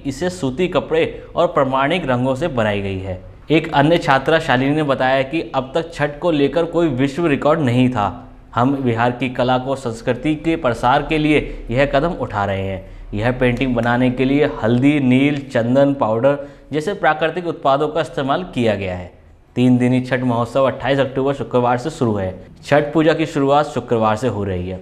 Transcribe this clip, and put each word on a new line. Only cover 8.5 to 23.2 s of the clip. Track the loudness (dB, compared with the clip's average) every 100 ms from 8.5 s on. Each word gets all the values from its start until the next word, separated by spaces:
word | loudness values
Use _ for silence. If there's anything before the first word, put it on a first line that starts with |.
हम | 0 0 0
बिहार | 0 0 0
की | 0 -4
कला | 0 0 0
को | -2 -4
संस्कृति | -6 -4 -4 -2 -2 -2
के | -2 -2
प्रसार | -2 0 2 2
के | 2 0
लिए | 2 2 0 -8 -2
यह | 0 2
कदम | 2 0
उठा | -2 -4 -2
रहे | -2 -2 -4
हैं। | -6 -10 -16 -10
यह | -4 -2
पेंटिंग | 2 0 2 0
बनाने | 0 0 2 2
के | 2
लिए | 2 2 2 0
हल्दी, | 0 2 4 2
नील, | 4 4 4 0
चंदन | -2 -2 2 4 4
पाउडर | 2 0 2 2 0 -4 -16 -8
जैसे | -6 -4
प्राकृतिक | 0 0 2 0 -2 -6
उत्पादों | -2 0 2 0
का | -2
इस्तेमाल | -4 -4 -2 -2 -4
किया | 0 0
गया | 0 -4 -6
है। | -10 -18 -20 -20 _ 2
तीन | 4 4
दिनी | 4 0
छठ | 0 -2
महोत्सव | 0 -2 0 2
अट्ठाईस | 0 0 0 0
अक्टूबर | 0 0 -2
शुक्रवार | -2 -2 0 2 0
से | -2
शुरू | -2 0
है। | 0 -4 -8 -16 -18
छठ | 0 0 2
पूजा | 2 2
की | 2